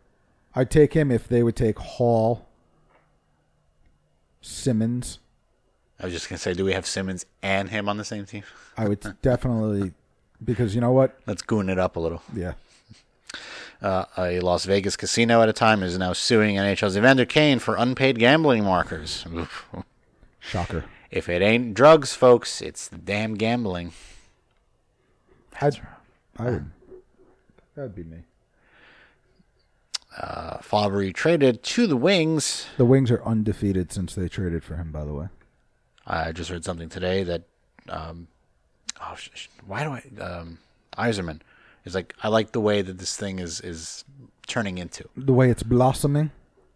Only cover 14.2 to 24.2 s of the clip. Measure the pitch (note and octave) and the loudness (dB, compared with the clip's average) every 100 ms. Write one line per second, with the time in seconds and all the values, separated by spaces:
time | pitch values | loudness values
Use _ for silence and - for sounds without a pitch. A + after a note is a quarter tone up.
14.2 | F2+ F2+ F2+ F2 F#2 G2 F#2+ - F#2+ - | -2 0 2 0 2 0 0 -4 -2 2
15.2 | A#2 A#2 A2 G#2+ A#2 G#2+ F#2 F2+ F#2 F2+ | 4 6 4 4 2 2 0 -2 -2 -2
16.2 | - A#2 G#2+ G2 G2+ G2 G#2 F#2+ B2 C3+ | 2 4 4 2 0 0 0 4 4 4
17.2 | B2 D3+ D3+ B2+ - G2+ A#2+ B2+ C3+ A#2+ | 4 4 4 2 0 0 0 2 0 4
18.2 | A#2+ D#3 D#3 A#2 G2+ F2+ D#2 E2+ D#2 - | 4 6 4 2 2 2 0 -6 -10 -10
19.2 | E2+ E2 E2+ - - F#2 - _ _ _ | -8 -8 -8 -12 -16 -16 -16 _ _ _
20.2 | - _ - G2+ F2 E2+ - - - - | -20 _ -8 -6 -4 -6 -8 -14 -10 -6
21.2 | E2 F2 G2+ A#2 B2 G#2 C#3+ D#3+ C3+ - | -2 2 4 2 0 6 8 8 6 4
22.2 | B2+ A#2+ - - - - - E2+ E2+ G2+ | 8 8 4 -10 -10 -12 -16 -10 -6 -4
23.2 | A2 G#2+ A2+ B2 A2 F2+ F2 - - - | -4 -2 -2 0 -2 -6 -8 -14 -20 -20